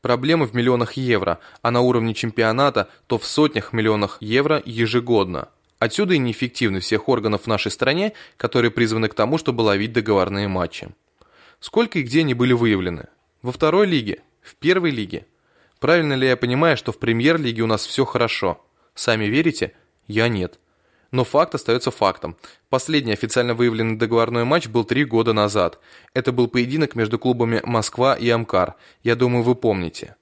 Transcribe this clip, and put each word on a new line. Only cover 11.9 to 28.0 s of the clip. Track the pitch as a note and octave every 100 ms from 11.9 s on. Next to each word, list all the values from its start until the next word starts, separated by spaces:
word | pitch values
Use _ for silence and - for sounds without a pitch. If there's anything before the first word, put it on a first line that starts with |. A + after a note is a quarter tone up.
| F3
и |
где | B2+ C#3+
они | D#3
были | B2 B2
выявлены? | A#2+ A#2 G2+ F2+ E2+ - _ _ _
Во | A#2+
второй | B2 D#3 F3 G3+
лиге? | D#3+ G#2+ - _ _
В | - -
первой | D3+ F#3 E3+
лиге? | B2+ G2 - - _ _ _ _ _
Правильно | C#3 E3+ D#3
ли | C3+ C3
я | B2
понимаю, | A#2+ B2+ E3 C#3
что | -
в | G#2+
премьер-лиге | A2+ A2+ C3 E3 C3+ A#2
у | A2+
нас | A2 -
все | - C3
хорошо? | B2 A#2 - F#2+ E2+ _ _ _
Сами | - - A2 G#2
верите? | B2 E3 - - _ _ _ _
Я | G#2+ A#2
нет. | G#2+ F2+ _ _ _ _ _ _
Но | B2+
факт | B2 C#3+ E3+
остается | - - A#2+ C3
фактом. | - G2+ F#2 E2 E2+ - - _
Последний | C3 - D#3 A#2+
официально | G#2+ A#2 B2+ A#2+
выявленный | A#2 A#2+ A2 A2+ A2
договорной | A2+ A#2 A#2 A#2
матч | A#2 D#3+ A#2
был | A2+
три | G#2+ B2+
года | C#3+ A2+ A2+
назад. | G#2+ G#2 G#2 F2 - _ - -
Это | B2+ B2+
был | B2 A#2+
поединок | B2 A#2+ D3 D3+ A#2
между | A2 A#2
клубами | B2+ A#2+ A#2 A2+
«Москва» | - A#2 G#2+ -